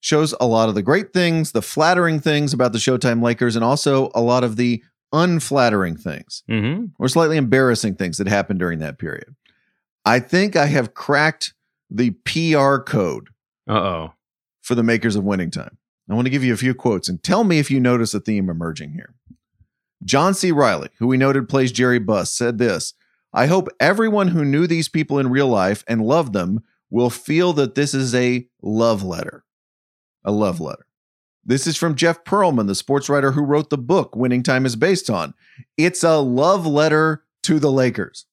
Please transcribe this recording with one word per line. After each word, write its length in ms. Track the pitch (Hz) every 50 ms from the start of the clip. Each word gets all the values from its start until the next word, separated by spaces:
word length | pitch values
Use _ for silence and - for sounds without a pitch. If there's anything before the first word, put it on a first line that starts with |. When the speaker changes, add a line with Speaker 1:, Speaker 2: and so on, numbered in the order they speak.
Speaker 1:
shows 320 | - - - 151 156 156 - -
a 60 | 123
lot 220 | 123 113 113 113 110
of 80 | 107
the 60 | 101 98
great 300 | 95 143 190 220 - _
things, 380 | 180 180 170 165 160 156 151
the 100 | - 117
flattering 600 | 101 - - - 156 160 180 175 175 170 160 156
things 320 | 143 165 151 147 147 143 135
about 200 | 120 127 123 107
the 60 | 113
Showtime 420 | - - 131 123 123 127 117 117
Lakers, 360 | 117 120 117 113 127 120 107
and 80 | 117 113
also 480 | 120 135 147 - 147 139 135 135 - -
a 60 | - 117
lot 220 | 117 120 127 123
of 100 | 120 110
the 260 | 107 123 120 120 113 _ _ _ _ _ _ -
unflattering 840 | 151 170 180 175 160 - - 143 143 127 120 107 101 95 87 82
things 480 | 76 - 90 76 64 - _ - - _ -
Speaker 2:
Mm-hmm. 360 | 110 110 104 117 151 196 240 202 151 _
Speaker 1:
or 80 | - 127
slightly 280 | 127 165 165 156 156
embarrassing 600 | 156 139 117 104 131 131 127 120 110 - 107 92
things 220 | - 95 90 80 -
that 100 | 101 95
happened 320 | 104 101 98 - 104 92
during 180 | 90 87 85 80
that 220 | 78 73 69 -
period. 340 | - 80 - - - _ - _ _ _ _ _ _ _ _ _ _ _ _ _ _
I 160 | 104 113 127
think 340 | 123 - - 175 196 208 196
I 120 | 170 147
have 280 | 147 143 147 123 107 _
cracked 580 | - - - 143 143 151 156 156 _ - - _ _ _ _ _ _ _ _
the 200 | - 101 123 120
P 440 | 95 - _ - - 160 165 165 156
R 260 | 147 139 139 139 131
code 460 | 131 - - 117 98 85 69 57 - - _ _ _ _ _ _ _ -
Speaker 2:
Uh-oh. 440 | - 110 90 98 90 82 80 80 - _ _ _ _ _ _ _ _ _ _
Speaker 1:
for 140 | - 127
the 80 | 120 117
makers 320 | 113 117 110 95 117 101
of 80 | 104 98
Winning 260 | 101 101 92 87 87
Time. 280 | - - - - _ _ _ _ _ _ _ -
I 60 | 98
want 120 | 113 123
to 40 | 131
give 140 | 131 143 131
you 80 | 127 117
a 40 |
few 160 | 104 123 127 127
quotes 360 | 127 - 123 110 92 - -
and 120 | 92 85
tell 220 | _ - 180 202 233
me 160 | 202 170 156
if 100 | 143 -
you 120 | 139 135
notice 340 | 127 123 123 120 113 104 -
a 60 | 104
theme 280 | - - 110 104 95 92
emerging 440 | 85 82 85 82 80 76 78 73 76
here. 200 | 85 - - _ _ _ _ - _ _ _ _ _ _ _ _ _ _ _ _ _ -
John 300 | 95 - 139 160 185 196
C. 180 | 190 - 185 165
Reilly, 360 | 143 143 117 98 78 71 - _ _
who 100 | 113 123
we 80 | 131
noted 320 | 127 131 135 139 139 123 -
plays 240 | - 135 131 127 110
Jerry 260 | 110 127 127 123 120
Buss, 320 | 107 95 107 98 87 -
said 280 | - - 123 120 120 107
this, 360 | 123 117 98 80 - - - _ _ _ _ _ _ _ _
"I 140 | - 120
hope 220 | 143 170 190 185 - - _
everyone 480 | - 151 196 208 226 226 208 208 196 185
who 160 | 170 165 151
knew 240 | 143 139 147 170 170
these 200 | 165 165 160 -
people 300 | _ 160 156 - 143 143
in 120 | 135 131
real 180 | 123 135 143 135
life 340 | 120 101 92 95 104 - - -
and 180 | 117 113 110
loved 260 | 110 139 165 165 127 98
them 300 | 101 87 87 95 113 - _ _ _ _ _
will 200 | - 113 123 123
feel 420 | 120 - - - 156 160 180 180 170
that 200 | 147 139 135 135
this 180 | 143 143 143 -
is 220 | 135 135 127 117
a 320 | 127 123 123 123 123 123 _ _ _ -
love 400 | - 107 110 117 117 113 101 98
letter." 420 | 92 85 82 - - - - _ _ _ _ _ _ _ _ _ _ _ _ _ _ _ _ _
A 60 | -
love 300 | 104 104 107 98 87 85
letter. 260 | 82 71 - - _ _ _ _ _ _ _ _ _ _ _ _ _
This 220 | - 120 139 -
is 100 | 170 156
from 200 | - - 170 156
Jeff 260 | 127 160 165 165 - _
Pearlman, 460 | - - 202 202 180 147 120 110 98
the 80 | 98
sports 320 | - - - 135 143 139 -
writer 240 | 143 143 135 139 131
who 100 | 143 147
wrote 280 | 139 143 147 156 _
the 60 | -
book 380 | 139 123 120 170 190 143 - -
Winning 300 | 104 123 127 123 127 123
Time 200 | 139 135 127 131
is 120 | 131 120
based 340 | 110 131 175 196 175 - -
on. 240 | 113 92 80 71 - _ _ _ _ - 127 _ _
"It's 280 | - 151 180 175 - -
a 140 | 170 160 156
love 500 | 143 131 123 123 143 170 196 202 170 160
letter 560 | 147 143 151 156 151 156 156 160 156 147 _ _ _ _ _
to 160 | - 156 156
the 140 | 135 147 135
Lakers." 540 | 135 127 123 104 - 98 - _ - - _